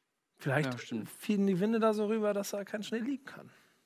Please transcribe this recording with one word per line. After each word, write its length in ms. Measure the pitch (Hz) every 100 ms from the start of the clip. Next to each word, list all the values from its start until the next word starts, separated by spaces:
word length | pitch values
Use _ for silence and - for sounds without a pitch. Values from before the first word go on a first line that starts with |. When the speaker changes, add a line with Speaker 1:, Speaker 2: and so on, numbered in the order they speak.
| _ _ _ _
Speaker 1:
Vielleicht 360 | 143 135 143
Speaker 2:
Ja, 40 | 120
stimmt. 300 | - 113 - -
Speaker 1:
fielen 280 | - 208 196
die 120 | 180
Winde 220 | 214 226
da 140 | 220
so 120 | 214 208
rüber, 260 | 220 208
dass 160 | 202 196
da 140 | 202
kein 180 | 196 214
Schnee 160 | 202 226
liegen 240 | 240 269
kann. 240 | - - - - _ _